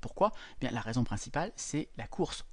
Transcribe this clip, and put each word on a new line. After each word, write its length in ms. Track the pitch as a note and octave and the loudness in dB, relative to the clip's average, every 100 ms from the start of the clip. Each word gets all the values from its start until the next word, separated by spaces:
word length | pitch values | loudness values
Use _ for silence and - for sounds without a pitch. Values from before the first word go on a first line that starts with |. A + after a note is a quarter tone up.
Pourquoi ? 320 | - - G#2 - | -6 4 4 2
Eh 240 | - - | -10 -4
bien, 100 | B2+ | 0
la 100 | A#2 | 0
raison 220 | A2 A#2+ | 2 4
principale, 480 | A#2 G#2 - C#3+ F#3 - | 4 2 0 0 0 -4
c'est 320 | - D3 - - | -2 -2 -2 -6
la 100 | G#2 | -6
course. 380 | - E3 - - | 0 0 0 -4